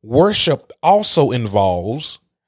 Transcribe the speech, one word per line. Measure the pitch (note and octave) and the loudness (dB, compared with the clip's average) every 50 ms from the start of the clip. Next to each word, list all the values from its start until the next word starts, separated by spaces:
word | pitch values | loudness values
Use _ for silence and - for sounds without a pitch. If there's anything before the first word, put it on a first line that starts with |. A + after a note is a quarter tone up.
Worship | _ A2 A#2+ C#3+ F3+ G#3 G#3 - - - - - _ _ - _ - | _ -2 2 2 2 2 2 -2 -2 -2 -2 -4 _ _ -20 _ 0
also | E3 G3 G#3 G#3 - - E3 C#3+ A#2+ B2 | 2 2 2 2 0 0 2 2 2 0
involves | B2 A2+ G2+ G2 G#2 G2 F#2+ F2+ F2 F2 G#2 A#2+ D#3 D3+ - - - _ _ _ _ _ | -2 -4 -2 0 0 0 0 0 -2 -4 -6 -8 -8 -10 -12 -14 -16 _ _ _ _ _